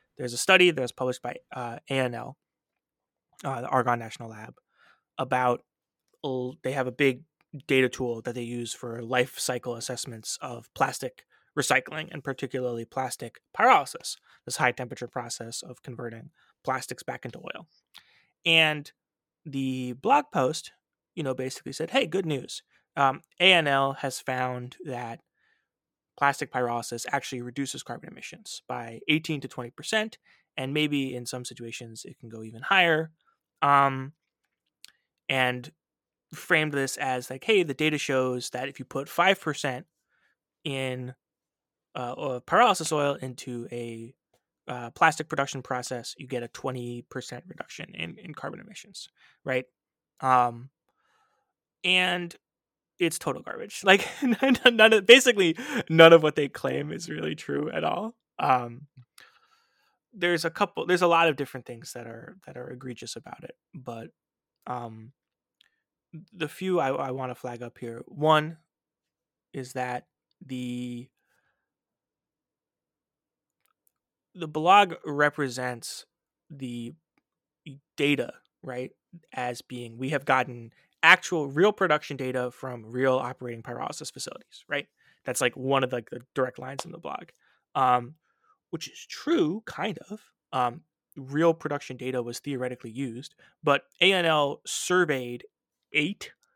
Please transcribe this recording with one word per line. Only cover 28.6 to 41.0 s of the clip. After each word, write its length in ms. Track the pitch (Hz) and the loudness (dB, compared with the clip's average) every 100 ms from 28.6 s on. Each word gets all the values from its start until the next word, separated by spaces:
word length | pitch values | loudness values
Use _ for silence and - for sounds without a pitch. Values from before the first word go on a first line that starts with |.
| - | -10
by 340 | 123 117 113 - | -10 -10 -8 0
eighteen 340 | 151 160 147 | 0 0 -6
to 60 | 131 | -8
twenty 220 | - 120 | -12 -14
percent, 480 | - - 220 220 - _ _ _ - | -12 -4 -4 -4 -10 _ _ _ -8
and 180 | 131 | -4
maybe 400 | 151 151 143 135 | 0 0 0 -2
in 120 | 127 120 | -6 -10
some 180 | 127 | -10
situations 600 | 123 - 117 - 117 113 | -10 -12 -12 -12 -14 -16
it 140 | - - | -18 -18
can 100 | 117 | -16
go 140 | 110 | -14
even 200 | 110 113 | -14 -10
higher." 500 | - 196 175 156 160 _ _ _ _ - | 0 2 4 4 0 _ _ _ _ -2
Um, 500 | 143 143 139 131 135 - _ _ _ _ _ _ - _ _ _ - | 4 6 4 2 -8 -14 _ _ _ _ _ _ -20 _ _ _ -4
and 420 | 135 127 123 123 - _ _ _ _ _ | 0 2 0 -8 -18 _ _ _ _ _
framed 380 | 156 - 160 156 | -10 0 2 2
this 240 | 143 135 - | 0 -2 -2
as, 340 | 135 127 127 | -2 -4 -6
like, 140 | 135 | -6
"Hey, 180 | - 214 | 2 2
the 120 | 170 | 2
data 220 | 135 156 151 | 0 0 0
shows 540 | - 131 127 127 - | 0 0 0 -2 -6
that 180 | 123 135 | -8 -10
if 100 | - | -10
you 60 | |
put 240 | - 139 143 | -8 -8 -6
five 320 | - 185 196 | 2 2 2
percent 460 | - 143 143 127 - _ _ _ _ _ _ _ | 0 -4 -4 -6 -10 _ _ _ _ _ _ _
in, 500 | 156 135 131 127 | -8 -6 -4 -6